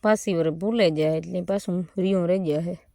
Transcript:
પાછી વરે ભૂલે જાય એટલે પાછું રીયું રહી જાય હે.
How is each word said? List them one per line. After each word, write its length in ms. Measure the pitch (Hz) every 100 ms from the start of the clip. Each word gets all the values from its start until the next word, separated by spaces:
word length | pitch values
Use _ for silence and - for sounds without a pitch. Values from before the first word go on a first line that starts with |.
પાછી 300 | 214 214 -
વરે 160 | 175 160
ભૂલે 360 | 160 196 233 190
જાય 260 | 151 156 160
એટલે 260 | 160 180
પાછું 360 | 175 196 - 180 175 -
રીયું 300 | 185 196 170
રહી 180 | 190 170
જાય 160 | 147
હે. 120 | 170 180 _